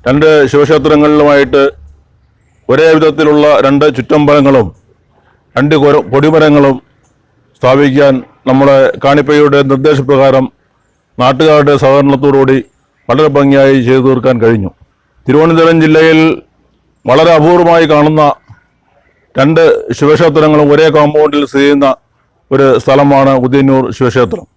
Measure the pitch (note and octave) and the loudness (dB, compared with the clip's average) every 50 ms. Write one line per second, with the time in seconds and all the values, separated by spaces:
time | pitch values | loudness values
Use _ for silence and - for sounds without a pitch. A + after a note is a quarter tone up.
0 | _ A#2+ C3 D3 D#3 D#3 D#3 D3+ C#3 B2+ C3+ C#3+ C#3+ C3+ D#3 D3 C3 D3+ D3+ D3 | _ -2 -2 0 2 2 2 2 0 0 0 0 0 2 0 -2 0 0 0 0
1 | D3 D3+ D3+ D3 C#3+ D3 C#3+ C#3+ C#3 B2 C#3+ C#3+ C#3 C#3 - - - - _ _ | 2 0 2 2 2 2 2 0 0 0 0 0 0 -2 -4 -10 -20 -20 _ _
2 | _ _ _ _ _ _ _ _ _ _ _ _ _ - B2+ C#3 D#3+ D#3+ D#3 D#3 | _ _ _ _ _ _ _ _ _ _ _ _ _ -4 -2 0 2 2 2 2
3 | D#3 D#3 D3 D3+ D#3 D3+ D3 D3 D3 D3+ D3 - B2+ C3+ C#3+ C#3+ D3 D3+ C3 C3 | 0 -2 -2 -2 -2 0 0 2 2 2 0 0 0 0 0 0 0 -2 -2 -4
4 | A2+ - E3+ D3+ D3 C#3+ D3 D3 C3+ C#3 C3+ B2+ G#2+ E2 - _ _ _ _ _ | -6 -4 -2 0 0 0 0 2 2 2 0 0 -2 -4 -8 _ _ _ _ _
5 | _ _ _ _ _ _ _ _ _ _ _ A#2+ C3+ D3+ D#3+ D3 C#3 D3 C#3+ - | _ _ _ _ _ _ _ _ _ _ _ -4 -2 -2 0 0 2 2 0 0
6 | - F2+ B2 C#3 C#3 D#3 D#3+ D#3+ D#3 D3+ D3 D3 C#3+ C#3 C3 B2 _ _ _ _ | -2 -2 -2 -2 0 0 0 2 2 2 2 2 0 0 -2 -4 _ _ _ _
7 | _ _ _ _ _ _ _ _ _ _ _ _ - B2+ C3 C#3 D3 C#3 C3 C#3+ | _ _ _ _ _ _ _ _ _ _ _ _ -2 -2 0 0 0 0 0 0
8 | C#3+ C#3 C3 B2+ A#2 _ _ _ _ C3+ B2+ C3+ C#3 C#3 C#3 C3+ C3+ B2+ - - | 0 0 0 -2 -6 _ _ _ _ -2 -2 0 2 2 2 2 0 -2 -2 -4
9 | - C3+ C#3 D3 C#3+ C#3 D3 D3 D3 C#3+ C#3 C#3+ C#3 C3+ C#3 C3 C#3 D3+ D3 C3+ | -2 -2 0 0 0 0 0 0 2 2 0 0 0 -2 -2 -2 0 -2 -2 -2
10 | C3 B2+ C#3+ C3 C#3 C3+ C3 C3+ C3 - _ _ _ _ _ _ _ _ _ _ | -2 -2 0 0 2 2 0 0 -2 -4 _ _ _ _ _ _ _ _ _ _
11 | _ _ _ - B2 C3 C3+ B2+ D#3+ D#3+ D3+ D3+ C#3+ D3 C#3+ C3+ C#3+ C3+ C3+ C#3+ | _ _ _ -4 -2 -2 -2 0 0 2 2 2 2 0 0 0 0 0 2 2
12 | C#3 C#3 C#3 B2+ C#3 C#3+ C#3 C#3 C3+ C3 C3+ C3 - _ _ _ _ _ _ _ | 2 0 -2 0 0 0 0 0 0 0 0 -2 -4 _ _ _ _ _ _ _
13 | _ - B2 C#3+ D#3 D3 C#3 C#3+ C#3 C#3 C#3 C#3 C3+ C3+ C3+ C3+ A#2+ A#2+ C3 C3+ | _ -6 -2 0 0 0 0 0 0 2 2 2 2 2 0 0 0 0 0 0
14 | B2+ C3+ C3 B2 A2 C3 B2 A#2+ A#2 A2+ A#2 G#2+ F#2+ - _ _ _ _ _ _ | 0 0 -2 0 -2 -2 -2 0 0 0 0 -2 -4 -8 _ _ _ _ _ _
15 | _ _ _ _ _ - B2+ D3+ D#3+ E3 E3 E3 E3 E3 E3+ D#3+ D#3+ D#3 D#3 D#3+ | _ _ _ _ _ -2 0 0 0 0 0 2 2 2 2 0 0 2 2 2
16 | D#3+ D#3+ D#3+ D#3+ D#3+ D#3+ - - _ _ _ _ _ _ _ _ _ _ _ _ | 2 2 2 2 0 0 -2 -6 _ _ _ _ _ _ _ _ _ _ _ _
17 | _ A2 B2+ D3 D#3+ E3+ E3 D#3 D3 E3+ F3+ F3 F3 E3+ E3+ E3 E3 D3 D3+ D3 | _ -2 0 2 2 2 2 2 2 2 2 2 2 2 2 0 0 0 0 0
18 | D3 D#3 D#3 D#3 D3+ C#3+ - _ _ _ - _ _ _ _ _ _ _ _ _ | 0 0 0 0 -2 -2 -2 _ _ _ -20 _ _ _ _ _ _ _ _ _
19 | _ _ _ _ _ _ _ B2+ C3+ D3+ D#3+ E3 E3 D3+ - - - - C3 - | _ _ _ _ _ _ _ -2 -2 0 0 2 2 0 0 -2 -6 -10 -6 -2
20 | D3 C#3+ D3+ C#3+ F3 D#3+ C#3 D#3 D3+ D#3 D3+ D3+ D3+ C#3+ D3 D3+ D#3+ D#3 C#3+ D3+ | 0 0 0 2 0 0 0 0 0 0 0 0 0 0 2 2 0 0 2 0
21 | D3 D3 D3+ D3+ D3+ D3 C#3+ D3 C#3+ C3+ - C#3 C#3 C#3+ D3 C#3 C#3 C3 B2+ _ | 0 0 0 0 -2 0 -2 -4 -6 -4 -2 -2 0 0 0 0 0 -2 -4 _
22 | _ _ _ _ _ _ _ _ _ _ C3+ C3+ C#3 C3+ B2+ A2+ - - C3+ C#3+ | _ _ _ _ _ _ _ _ _ _ -2 0 0 0 0 -2 0 0 0 0
23 | C#3+ C#3+ C#3 C3+ C3+ C#3 C3+ B2+ B2 B2+ C3 C#3 C3+ C#3 C3+ C3 B2+ A2+ A2 - | 2 0 0 0 0 0 0 -2 -2 -2 -2 0 0 0 0 -2 -2 -6 -6 -4
24 | C3 A#2+ - C3 A#2+ G2+ - F3+ - _ _ | -4 -2 -2 -2 -2 -2 -4 -12 -12 _ _